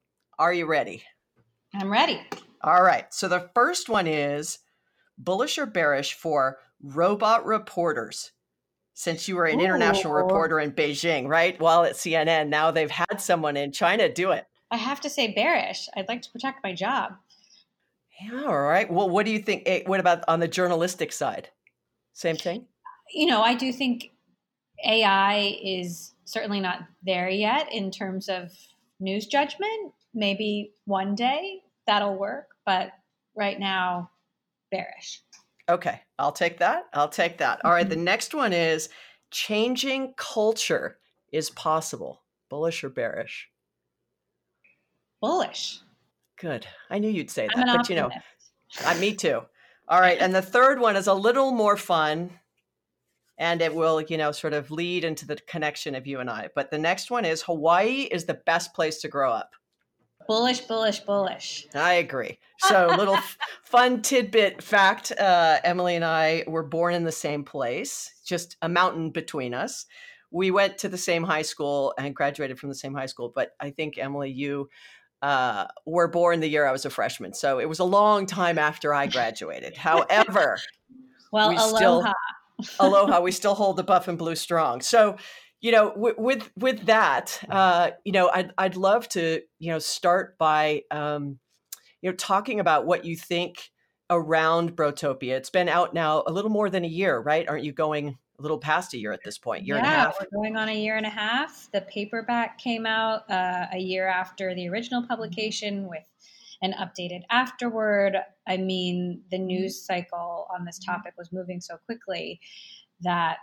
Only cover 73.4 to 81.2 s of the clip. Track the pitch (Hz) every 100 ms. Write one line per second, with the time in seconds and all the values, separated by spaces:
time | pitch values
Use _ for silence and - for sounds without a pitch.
73.4 | 120 - 143 139 151 143 135 143 139 127
74.4 | 143 143 139 - - - _ _ 139 135
75.4 | 127 104 - - - 170 170 175 175 170
76.4 | 156 151 143 131 143 - 110 - 95 -
77.4 | 143 131 151 160 180 202 208 208 190 185
78.4 | 175 160 151 156 151 147 143 127 113 113
79.4 | 78 64 64 - 165 165 - 208 220 196
80.4 | 147 98 - - _ - - _